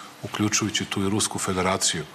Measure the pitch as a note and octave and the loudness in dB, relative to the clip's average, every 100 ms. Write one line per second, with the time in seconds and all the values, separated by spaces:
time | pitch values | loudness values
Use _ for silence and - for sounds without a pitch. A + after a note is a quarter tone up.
0 | - - - - G#2 - G#2 - G2+ G#2 | -16 -12 -6 0 2 2 2 0 -2 0
1 | G2 G#2 - F#2+ - F#2 F#2 G2 - - | 2 2 0 0 0 2 2 2 2 0
2 | - | -4